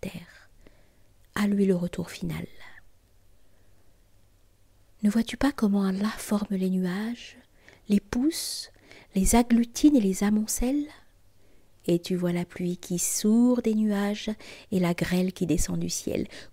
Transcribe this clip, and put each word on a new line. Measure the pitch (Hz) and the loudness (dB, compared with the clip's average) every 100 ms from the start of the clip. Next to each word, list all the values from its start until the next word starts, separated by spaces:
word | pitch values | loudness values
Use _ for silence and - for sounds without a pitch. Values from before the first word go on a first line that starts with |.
terre. | 190 170 175 - - - - - _ _ _ _ _ - | -12 -12 -16 -20 -20 -20 -20 -20 _ _ _ _ _ -4
À | 208 | 0
lui | 202 196 | 2 2
le | 180 | 2
retour | 175 - 170 | -2 -6 -10
final. | - 175 156 - - - - - - _ _ - - - - - - - - _ _ _ _ _ _ _ _ _ - | -8 -8 -8 -10 -14 -18 -20 -20 -20 _ _ -20 -20 -20 -20 -20 -20 -20 -20 _ _ _ _ _ _ _ _ _ -2
Ne | 208 | 0
vois-tu | 226 233 240 | 2 0 0
pas | 269 | 0
comment | - 208 202 | 2 2 2
Allah | 196 190 208 - | 0 0 -2 -4
forme | - 208 208 190 | -2 -2 0 -2
les | 185 | 0
nuages, | 185 185 185 220 240 - - - _ - - - | 0 0 -2 -6 -8 -12 -20 -20 _ -20 -12 0
les | 202 | 0
pousse, | - 247 285 339 - - - - - - - - | 0 0 0 0 -6 -8 -12 -18 -20 -20 -6 0
les | 190 233 | 4 4
agglutine | 240 233 233 - 302 294 | 6 4 2 4 4 6
et | |
les | 196 190 | 2 2
amoncelle ? | 202 214 214 - 240 285 294 - - _ _ - - - - - - | 2 0 0 -2 0 0 -4 -10 -20 _ _ -20 -20 -20 -20 -10 -2
Et | 175 | 0
tu | 175 180 | 0 -2
vois | 180 | -2
la | 175 175 | -2 -4
pluie | - 180 180 | -6 -4 -4
qui | - 175 | -4 -4
sourd | - - 214 226 240 247 | -2 0 2 6 6 4
des | 233 | 2
nuages | 214 214 202 202 208 - 214 - - - | 0 0 0 -2 -4 -6 -8 -12 -18 -4
et | 190 | 0
la | 175 | 0
grêle | 175 165 180 185 | 0 0 0 0
qui | - 175 | -2 0
descend | 156 - 175 | 0 0 -2
du | 170 | -4
ciel, | - - - - - - | -6 -4 -4 -4 -8 -18